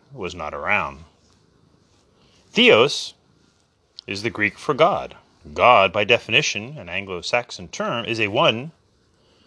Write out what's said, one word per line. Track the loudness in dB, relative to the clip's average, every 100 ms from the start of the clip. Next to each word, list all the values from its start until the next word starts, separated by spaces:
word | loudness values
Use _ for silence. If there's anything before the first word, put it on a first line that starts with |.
| _
was | -12 -12
not | -10 -10
around. | -8 -4 -2 -4 -10 -20 _ _ _ _ _ _ _ _ _ _ _ _ _ _
Theos | 2 6 8 6 0 -10 -16 _ _ _ _ _ _ _ -20 -12
is | -8
the | -6
Greek | -2 -2 -2
for | -4
God. | 2 2 0 -6 -14 _ _ -10
God, | 2 6 8 6
by | 2
definition, | 2 0 0 -2 -2 -6 -10 -14
an | -12
Anglo-Saxon | -10 -8 -10 -4 -4 -4 -14 -14
term, | -8 -6 -6 -6
is | -4
a | -2
one | 0 0 0 -6 -16 _ _ _ _ _ _